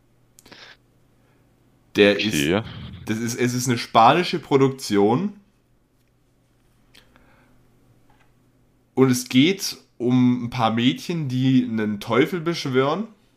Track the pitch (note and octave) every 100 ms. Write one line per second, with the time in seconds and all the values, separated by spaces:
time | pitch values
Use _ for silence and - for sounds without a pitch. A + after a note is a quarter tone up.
0 | _ _ _ _ - - - - _ _
1 | _ _ _ _ _ _ _ _ _ -
2 | G2+ G2+ G#2+ D#2 C#2+ G2 A2+ - - -
3 | - A2 A2+ A#2+ B2 B2 B2+ A#2+ - A#2
4 | A#2 D#3+ F3 F3 - C#3 C3+ C3+ - G2+
5 | G#2 C3 G3+ - _ _ _ _ _ _
6 | _ _ _ _ _ _ _ _ _ -
7 | _ _ _ _ _ _ _ _ _ _
8 | _ _ _ _ _ _ _ _ _ -
9 | C3 B2 - B2+ D#3+ F#3+ - - _ _
10 | A#2+ B2+ B2 B2 A#2+ B2 A2+ A2+ B2 E3
11 | - E3+ C#3 B2+ C3 C3 B2 A2 G#2+ G2+
12 | - A#2 D#3 F#3 D#3+ E3 C#3+ B2+ C#3 E3+
13 | A3+ _ _